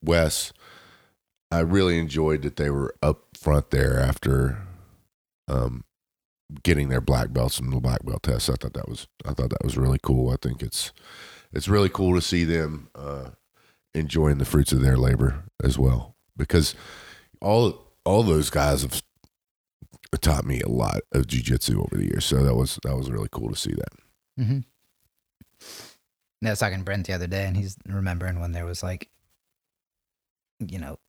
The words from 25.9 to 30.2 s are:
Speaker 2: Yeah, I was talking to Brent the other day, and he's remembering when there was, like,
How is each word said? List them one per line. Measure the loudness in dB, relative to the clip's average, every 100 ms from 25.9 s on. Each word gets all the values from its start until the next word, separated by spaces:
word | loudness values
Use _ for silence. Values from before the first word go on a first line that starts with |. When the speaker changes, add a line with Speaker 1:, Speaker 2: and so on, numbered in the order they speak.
| _ _ _ _ _
Speaker 2:
Yeah, | -2
I |
was | 0
talking | 0 -2
to |
Brent | -4 -4 -2
the |
other | -4 -2
day, | -2 -2
and | -2
he's | -4 -8 -8
remembering | -4 -2 -2 -4 -4
when | -4
there | -6
was, | -8 -8
like, | -8 -8 -12 _ _ _ _ _ _ _ _ _ _ _